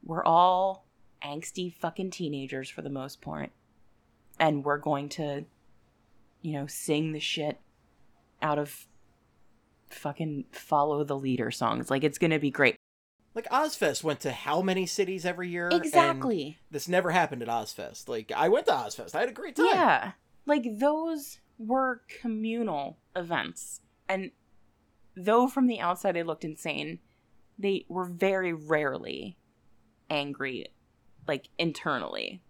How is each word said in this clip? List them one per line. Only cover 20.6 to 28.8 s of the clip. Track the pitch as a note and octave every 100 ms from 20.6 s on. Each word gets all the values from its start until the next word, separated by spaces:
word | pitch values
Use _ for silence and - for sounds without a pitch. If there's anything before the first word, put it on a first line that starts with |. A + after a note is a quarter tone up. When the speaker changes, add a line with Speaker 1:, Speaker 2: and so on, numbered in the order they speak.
| A#3+ G#3
Speaker 1:
those | C#4 D#4 E4 D#4 C#4 - _ _
were | A3 C4 C4 A#3+ _ -
communal | A#3 A3 A3 A3+ A3 D3+ C#3 - _ F#3
events. | E3+ D#3+ E2+ E2+ - - _ _ _
And | - F#3+ _ _ - _ _ _ _ _ -
though | F#3 A#3 B3+
from | C4+ B3+
the | A3+
outside | F3 F3 G3+
they | F3
looked | E3 D#3 -
insane, | D#3 E3 C#3+ D3+ E3+ _ _ _ _ _ -
they | G3+ G3 -
were | F3 F3+
very | F3 F#3+ F#3+ F#3
rarely | E3 D3+ D#3